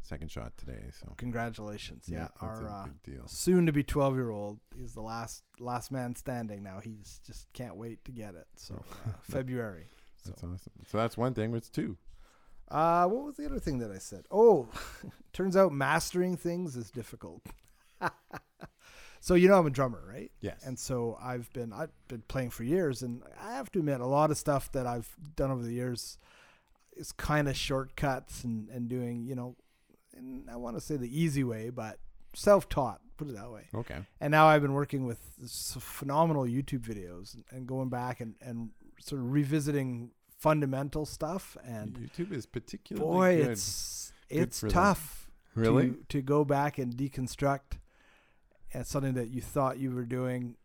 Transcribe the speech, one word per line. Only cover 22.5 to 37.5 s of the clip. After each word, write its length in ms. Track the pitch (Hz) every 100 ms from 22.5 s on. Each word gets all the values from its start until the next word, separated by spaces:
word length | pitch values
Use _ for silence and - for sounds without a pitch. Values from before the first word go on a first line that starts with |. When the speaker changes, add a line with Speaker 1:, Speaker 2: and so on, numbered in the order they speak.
Speaker 2:
for 120 | -
years, 380 | 117 175 165 120
and 220 | 123 120 - -
I 100 | 202
have 180 | 247 247
to 60 | 196
admit, 240 | 151 135
a 40 | 123
lot 240 | 143 156
of 60 | 147
stuff 340 | - 139 -
that 140 | 143 123
I've 220 | 120 113 - -
done 160 | - 135
over 120 | 131
the 100 | 120
years 460 | 120 127 120 - - - - - _ _ _ _
is 160 | - 160
kinda 420 | - - 151 143
shortcuts 880 | 131 - 135 131 - 143 131 - -
and, 240 | 127 113 107
and 180 | 123 120
doing, 380 | 127 120 120
you 100 | 117
know, 220 | 131 123 127 _ _ _ _ _
and 360 | - 131 262 285
I 60 | 120
wanna 220 | 120 120
say 200 | - 151
the 100 | 120
easy 340 | 139 165 139
way, 280 | 127 113 113
but 300 | 123 110 98 - - -
self-taught, 640 | - - 202 - - 127 98 - -
put 120 | 151
it 60 |
that 160 | 113 117
way. 120 | 110 -
Speaker 1:
Okay. 220 | 107 120 - 98 -
Speaker 2:
And 100 | 147
now 160 | 151 156
I've 140 | 151
been 140 | 143
working 320 | 139 143 139 127
with 140 | 117 - -
s-, 360 | 123 - - 131
phenomenal 640 | - - 139 143 165 151
YouTube 360 | 127 120 135 139
videos 520 | 113 107 90 87 98
and, 120 | 120 -